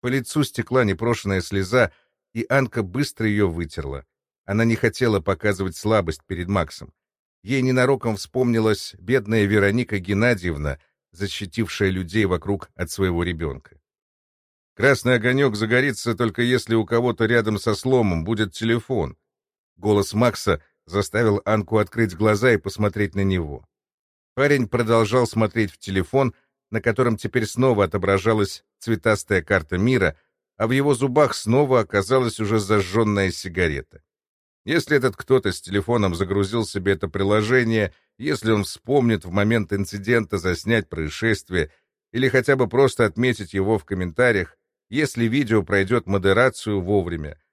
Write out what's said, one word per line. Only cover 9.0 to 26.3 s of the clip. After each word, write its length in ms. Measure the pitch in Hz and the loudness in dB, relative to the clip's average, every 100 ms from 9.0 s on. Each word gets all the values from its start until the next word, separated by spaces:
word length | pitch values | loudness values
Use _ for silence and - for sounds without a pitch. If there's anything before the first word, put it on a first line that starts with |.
| 90 127 104 113 | -2 -2 2 2
Вероника 540 | 101 104 101 110 123 104 | 4 4 4 2 -2 -6
Геннадьевна, 800 | 90 101 120 113 87 73 73 69 _ _ _ | -2 0 2 0 -2 -4 -4 -6 _ _ _
защитившая 760 | 82 98 - 95 - 107 - 98 | -10 -8 -8 -10 -4 -4 0 -2
людей 380 | 92 87 101 98 | -2 -4 0 0
вокруг 440 | 87 87 101 - | 0 -2 -6 -6
от 160 | - 87 | -10 -10
своего 320 | - 95 85 | -2 -2 0
ребенка. 560 | 87 82 80 64 _ _ _ _ _ _ _ _ _ _ _ | -2 -4 -6 -8 _ _ _ _ _ _ _ _ _ _ _
"Красный 400 | _ 123 135 123 | _ 2 4 2
огонек 400 | 123 113 131 139 | 2 2 2 2
загорится, 600 | 104 110 123 139 117 - | 0 0 2 2 -2 -4
только 280 | 107 117 95 | -2 -2 0
если 320 | 120 127 - | 0 0 2
у 100 | 113 | 0
кого-то 420 | 104 117 123 123 110 | 2 0 0 0 2
рядом 320 | 120 110 104 | 2 2 -2
со 160 | - | -2
сломом 500 | 104 131 131 107 85 | -2 2 2 2 0
будет 280 | 80 110 107 | -2 -2 -2
телефон". 640 | - 113 117 - 123 73 - _ _ _ _ _ _ | -2 0 0 0 -4 -4 -8 _ _ _ _ _ _
Голос 380 | 95 101 98 | 2 2 2
Макса 480 | 104 120 101 - 80 _ _ _ | 2 0 0 -2 -2 _ _ _
заставил 540 | 92 101 104 117 101 | -4 -2 2 2 2
Анку 340 | - 110 95 110 | 0 -2 0 0
открыть 380 | 104 - 110 85 | 0 0 -2 2
глаза 360 | 107 104 127 | 2 2 2
и 40 | 107 | 2
посмотреть 580 | 98 - 104 104 101 | 0 -2 -2 -2 -4
на 80 | 95 | -2
него. 420 | 98 92 78 69 _ _ _ _ _ _ _ | 0 0 -4 -10 _ _ _ _ _ _ _
Парень 320 | - 139 143 117 | -2 2 2 0
продолжал 600 | 123 113 117 107 123 117 | -2 2 2 4 2 0
смотреть 420 | - 110 117 101 | 0 0 0 -4
в 80 | - | -4
телефон, 560 | - 95 87 135 131 | -4 -4 0 0 0